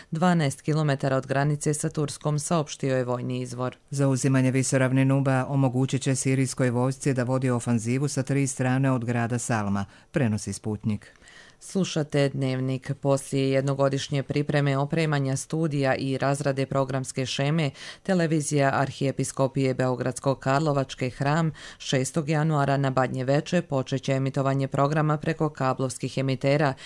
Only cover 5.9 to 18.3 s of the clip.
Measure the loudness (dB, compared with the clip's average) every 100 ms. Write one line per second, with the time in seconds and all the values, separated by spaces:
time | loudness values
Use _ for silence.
5.9 | 0 0 0 0 0 0 0 0 2 0
6.9 | 0 -2 0 0 0 0 0 0 0 0
7.9 | -2 -2 -2 -2 0 0 0 0 2 2
8.9 | 0 0 -2 -2 -2 -2 -2 0 -2 -4
9.9 | -12 _ 0 0 0 -4 -6 -6 -4 -4
10.9 | -4 -8 -20 -20 -20 -20 -20 -6 -4 -2
11.9 | -2 0 2 0 0 -2 -2 -2 -4 -6
12.9 | -4 0 0 0 -2 2 2 2 2 0
13.9 | 0 -2 -4 -2 -2 0 0 2 0 0
14.9 | 0 0 0 0 -2 -4 -2 -2 0 2
15.9 | 0 0 0 0 0 0 -2 0 0 0
16.9 | -2 -4 -4 -4 -2 0 0 0 -4 -14
17.9 | -8 0 2 2